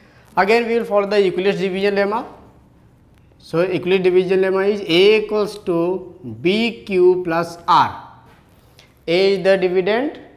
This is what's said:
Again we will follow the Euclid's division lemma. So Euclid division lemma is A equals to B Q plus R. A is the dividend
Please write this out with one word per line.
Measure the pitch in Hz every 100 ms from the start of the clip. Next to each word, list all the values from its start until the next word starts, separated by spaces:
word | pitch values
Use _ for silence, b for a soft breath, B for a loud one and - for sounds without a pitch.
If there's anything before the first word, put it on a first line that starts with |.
| b b b -
Again | 196 226 233
we | 233
will | 196
follow | 202 202
the | 208
Euclid's | 190 175 190 175
division | 190 185 202 196
lemma. | 202 220 285 - - - _ _ _ _ _ _ _ _
So | - 160
Euclid | 185 180 175 190
division | 185 180 180 190
lemma | 190 190 196
is | 208
A | 185 165 202 214
equals | 208 214 196 -
to | - 170 170 185 - - 127 110
B | 151 208 233 196
Q | - 185 180 180
plus | 180 165 170 - -
R. | 165 123 - - - - b b b b b b b -
A | 170 190
is | 196
the | 180 190
dividend | 180 185 185 220 294 - -